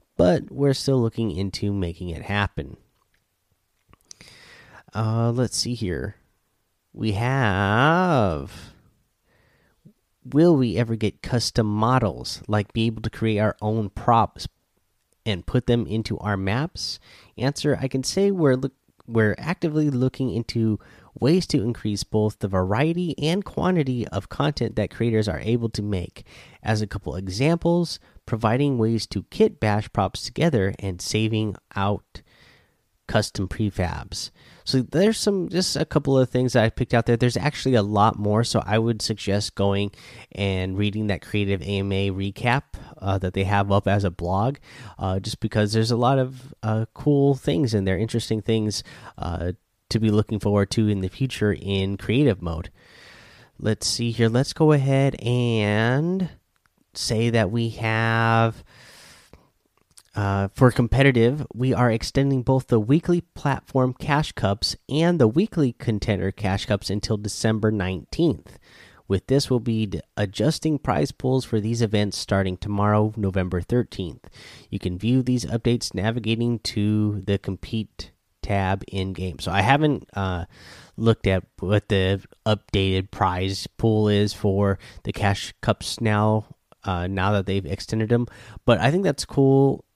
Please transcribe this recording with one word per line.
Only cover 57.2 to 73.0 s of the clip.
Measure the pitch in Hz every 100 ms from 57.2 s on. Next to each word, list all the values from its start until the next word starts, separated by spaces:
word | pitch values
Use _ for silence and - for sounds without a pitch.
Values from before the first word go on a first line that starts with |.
| 117
that | 113 95
we | 117 113
have, | 110 113 110 113 113 113 113 113 - - - - - - - _ - _ _ _ _ _ _ _
uh, | - 101 98 98
for | - 127
competitive, | - 117 131 139 120 117 147 -
we | 110 131
are | 120 123
extending | 113 - 135 139 131
both | 120 131 -
the | 117
weekly | 107 160 - 175
platform | - - 147 135 - 135 127
cash | - - 143 156
cups | - 98 101 - - -
and | 143 170 175
the | 110
weekly | 143 220 165 131
contender | - - 107 - 98 95
cash | - 101 101 -
cups | 101 -
until | 104 - 107
December | 104 - 113 110 110
nineteenth. | 107 92 92 - - 170 95 - - _ - - - -
With | 98 -
this, | 135 -
we'll | 123
be | 117 110 104
d-, | 90 - -
adjusting | 101 104 143 - 160 147
prize | - 139 147
pools | - 127 131
for | - 110
these | 107 117
events | 110 104 104 -
starting | - 98 95 90
tomorrow, | 101 101 104 107